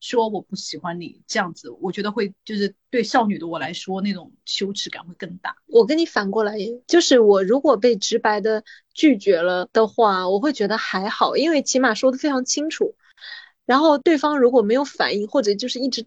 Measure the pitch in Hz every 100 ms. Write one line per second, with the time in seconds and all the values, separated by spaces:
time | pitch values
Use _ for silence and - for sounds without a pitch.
0 | - 247 220 190 - 190 - 151 175 175
1 | 170 - - - 180 - - - 185 202
2 | 208 220 202 - - 208 196 - _ 247
3 | 220 262 208 156 165 165 156 180 190 190
4 | 202 180 139 _ - - 196 202 - -
5 | 170 - 180 180 - - _ 233 214 320
6 | 330 220 196 208 208 214 202 247 - 339
7 | - 254 208 196 190 269 302 214 247 208
8 | - 226 214 208 214 214 - - _ -
9 | 311 208 202 170 180 180 - 226 214 -
10 | 214 185 185 196 294 269 202 220 - 190
11 | 202 - 165 214 311 294 - 254 262 208
12 | 262 262 302 262 254 285 311 - 190 -
13 | _ _ - - - _ - 262 320 285
14 | 339 294 302 294 240 254 208 254 269 -
15 | 135 196 208 285 208 202 247 240 269 226